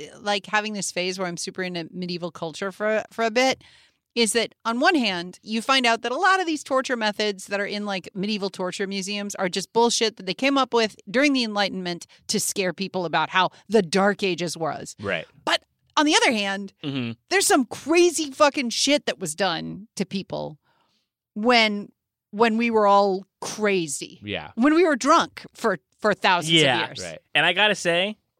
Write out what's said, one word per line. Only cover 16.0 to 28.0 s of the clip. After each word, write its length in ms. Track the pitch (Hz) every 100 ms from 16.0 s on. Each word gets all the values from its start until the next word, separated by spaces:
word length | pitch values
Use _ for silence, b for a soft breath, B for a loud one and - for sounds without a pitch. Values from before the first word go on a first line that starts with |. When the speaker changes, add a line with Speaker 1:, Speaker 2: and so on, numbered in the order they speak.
| 294
Speaker 1:
the 80 | 403
other 160 | 403
hand, 420 | 220 196 196 196 _
Speaker 3:
Mm-hmm. 280 | 147 135 120 113 _
Speaker 1:
there's 160 | 370 -
some 200 | 349 240
crazy 680 | - 262 339 349 302 302
fucking 400 | 262 294 285 240
shit 340 | - - 285 -
that 140 | 170
was 160 | 170 160
done 520 | 190 160 160 170 214 -
to 100 | 185
people 520 | - - 147 151 151 _ _ _ _ _ _ _ 214
when, 560 | 226 240 220 208 - _ _ _ _
when 260 | 208 233 220
we 140 | 233
were 160 | 220 202
all 380 | 202 202 185 - _
crazy. 800 | - - 208 190 156 - 170 -
Speaker 2:
Yeah. 280 | 104 92 76 -
Speaker 1:
When 180 | 277
we 120 | 311 359
were 100 | 262
drunk 500 | 262 320 175 - -
for, 240 | - 226 185 _ _
for 160 | 214 185
thousands 360 | 208 180 156
Speaker 3:
Yeah. 300 | 165 143 117
Speaker 1:
of 60 | 110 135
years. 60 | 90
Speaker 2:
Right. 140 | 78 _ 147
Speaker 3:
And 100 | 160
I 80 |
gotta 220 | 180 214 196
say, 420 | 175 170